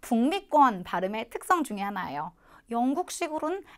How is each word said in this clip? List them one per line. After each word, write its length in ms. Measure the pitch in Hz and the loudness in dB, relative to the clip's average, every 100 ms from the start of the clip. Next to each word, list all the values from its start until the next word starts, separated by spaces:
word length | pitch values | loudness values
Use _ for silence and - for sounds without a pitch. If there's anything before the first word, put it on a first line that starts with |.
북미권 800 | - 233 247 392 392 302 277 202 | 0 2 2 0 0 6 6 4
발음의 460 | 180 180 190 220 233 | -4 -2 -2 -4 -6
특성 340 | - - 370 | -10 0 2
중에 180 | 302 208 | 2 -4
하나예요. 500 | 202 202 175 139 156 - _ - _ | -6 -4 -6 -6 -8 -10 _ -20 _
영국식으로는 920 | 233 247 294 359 - 339 311 302 370 370 | 0 0 0 -2 -4 -4 -4 -4 -4 -8